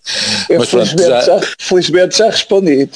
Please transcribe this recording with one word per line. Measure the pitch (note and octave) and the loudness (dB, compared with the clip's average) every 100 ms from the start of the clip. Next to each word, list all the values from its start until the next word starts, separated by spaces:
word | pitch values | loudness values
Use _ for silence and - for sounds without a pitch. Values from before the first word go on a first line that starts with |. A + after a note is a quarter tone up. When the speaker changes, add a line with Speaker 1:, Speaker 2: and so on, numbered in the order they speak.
| - - - - - | -10 -8 -6 -6 -2
Speaker 1:
Eu | E3+ | 0
Speaker 2:
Mas | D#3+ | 0
pronto, | B2 G#2 | 0 0
Speaker 1:
felizmente | D#3+ E3+ | 0 2
Speaker 2:
já | B2 | 2
Speaker 1:
já, | B2+ E3 - - | 2 0 0 -8
felizmente | - F3+ - E3+ F3+ - | -2 0 2 2 2 2
já... | G#3+ | 0
respondi. | - - G3 F#3 C3+ C#3 | 0 -2 0 2 0 0